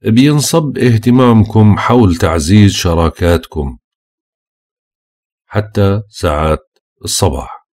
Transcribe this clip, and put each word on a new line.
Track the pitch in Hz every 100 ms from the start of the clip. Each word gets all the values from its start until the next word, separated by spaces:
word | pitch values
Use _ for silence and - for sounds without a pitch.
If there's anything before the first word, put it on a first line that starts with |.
بينصب | 123 117 139 147 131 165 151 -
اهتمامكم | 123 110 123 123 123 113 104 110 107 95
حول | - 120 104 82
تعزيز | 90 82 76 104 101
شراكاتكم | 92 90 85 82 - 85 85 - 78 69 60 _ _ _ _ _ _ _ _ _ _ _ _ _ _ _ _ _
حتى | 107 104 107 98 101 107
ساعات | - 90 73 78 76 _ _ _ _
الصباح. | 80 - 95 69 - - _